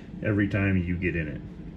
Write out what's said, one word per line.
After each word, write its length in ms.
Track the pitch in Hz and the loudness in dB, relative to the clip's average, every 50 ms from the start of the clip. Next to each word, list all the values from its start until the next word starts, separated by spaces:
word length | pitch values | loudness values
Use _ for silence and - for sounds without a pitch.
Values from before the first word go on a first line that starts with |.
| - - - - - | -14 -14 -10 -4 0
every 240 | - 104 101 104 98 | 0 2 4 4 4
time 300 | 110 104 98 98 95 92 | 4 2 4 4 4 4
you 180 | 87 87 87 | 2 2 0
get 180 | 87 95 87 78 | 0 0 0 0
in 120 | 85 80 76 | 0 -2 -2
it. 120 | 67 - - - - - - - - | -6 -8 -10 -12 -12 -12 -12 -12 -12